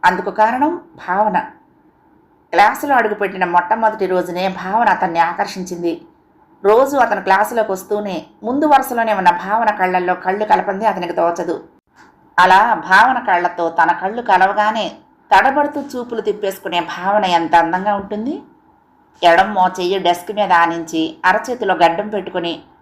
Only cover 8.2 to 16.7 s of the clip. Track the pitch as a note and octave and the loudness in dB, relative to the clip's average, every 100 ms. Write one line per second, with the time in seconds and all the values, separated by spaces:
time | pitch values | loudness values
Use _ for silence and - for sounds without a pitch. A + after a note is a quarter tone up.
8.2 | - _ G#3+ C4+ D4+ C#4 C4 A#3+ A3+ G3 | -12 _ -6 -2 4 4 2 -2 0 2
9.2 | F3+ E3+ F#3 G#3+ A3 G3+ F#3 F#3 F3+ F3+ | 2 0 -2 0 0 0 0 0 -2 -2
10.2 | F#3 G3 G#3+ F#3+ F#3+ F#3+ A3 G3 F3 F3 | -2 -4 0 0 0 -2 -2 -2 -4 -2
11.2 | E3+ E3+ E3 D#3 - _ _ _ - _ | -2 -2 -6 -6 -10 _ _ _ -20 _
12.2 | _ - F#3 F#3 A3+ G3+ D#3+ F#3+ A#3+ B3 | _ 2 6 6 4 0 2 4 4 2
13.2 | A#3 F3+ F3 - E3+ E3 E3 E3+ F#3+ A#3 | 0 0 0 -2 -4 2 0 0 -4 -6
14.2 | A#3+ F#3 F#3+ G3+ G#3 A3 F#3+ - _ _ | -2 2 2 2 0 -2 -6 -10 _ _
15.2 | _ G3 B3 C#4 C#4+ D4 - B3 A#3+ A3+ | _ 4 4 0 -2 -4 -10 -10 -8 -6
16.2 | G#3 G#3 G3 F#3+ G3 | -4 -4 -4 -6 -4